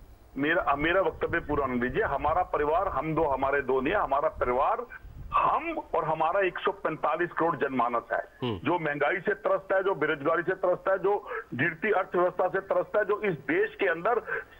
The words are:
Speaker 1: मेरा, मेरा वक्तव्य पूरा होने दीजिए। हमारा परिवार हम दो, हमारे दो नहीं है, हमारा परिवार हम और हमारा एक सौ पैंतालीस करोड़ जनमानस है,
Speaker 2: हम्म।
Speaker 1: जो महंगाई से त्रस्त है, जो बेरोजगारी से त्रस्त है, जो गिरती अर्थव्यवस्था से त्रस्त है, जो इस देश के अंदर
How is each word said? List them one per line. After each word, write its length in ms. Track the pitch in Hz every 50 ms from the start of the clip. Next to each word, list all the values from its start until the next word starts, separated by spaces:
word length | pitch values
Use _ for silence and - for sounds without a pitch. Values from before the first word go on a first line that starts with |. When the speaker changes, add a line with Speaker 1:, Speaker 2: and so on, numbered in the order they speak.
| - - - - - - -
Speaker 1:
मेरा, 400 | 135 143 156 165 175 - - 143
मेरा 240 | 143 151 165 175 190
वक्तव्य 400 | 180 160 - - 160 160 160 170
पूरा 260 | - - 147 143 139
होने 140 | 127 123 120
दीजिए। 220 | 123 127 131 185
हमारा 400 | 220 151 139 135 143 151 160 180
परिवार 460 | 180 - - 147 147 147 160 180 202 190
हम 260 | - 135 143 160 156
दो, 100 | 151 165
हमारे 380 | 143 135 131 135 135 143 143
दो 180 | 135 123 131 135
नहीं 140 | 127 151 208
है, 60 | 202
हमारा 280 | 170 139 139 143 156 151
परिवार 580 | - - 139 123 123 127 151 185 220 - 240 - - - - - - - - - -
हम 480 | - - - 190 262 311 339 311 311 - - -
और 100 | 165 160
हमारा 360 | 156 156 160 156 165 175 202
एक 180 | 196 180 170 -
सौ 120 | - 202
पैंतालीस 600 | 190 - - 165 156 - - 151 156 165 175 -
करोड़ 240 | - - 160 165 160
जनमानस 460 | 120 143 135 131 123 117 120 120 117 - -
है, 60 | - -
Speaker 2:
हम्म। 400 | - - - - 131 120 107 90
Speaker 1:
जो 200 | - 139 175 175
महंगाई 380 | 160 147 143 147 143 151 190
से 180 | 190 - 208 196
त्रस्त 340 | - - 190 190 185 185 -
है, 100 | 196 190
जो 120 | 190 196 185
बेरोजगारी 480 | 151 151 151 160 143 139 160 165 175
से 120 | 165 175 190
त्रस्त 340 | 185 - 180 175 165 - 190
है, 100 | 196 185
जो 300 | 170 196 208 - - - - 453 - - -
गिरती 380 | 120 160 170 165 - - 214
अर्थव्यवस्था 560 | - 185 196 - - 180 180 180 - - 185 180
से 120 | 185 190
त्रस्त 360 | 190 - 180 180 170 - -
है, 80 | 208 208
जो 160 | 196 208 202
इस 140 | 214 196 170
देश 400 | - - - 160 190 220 214 -
के 120 | - 190
अंदर 340 | 180 165 170 170 220 - 220 - - - - - - -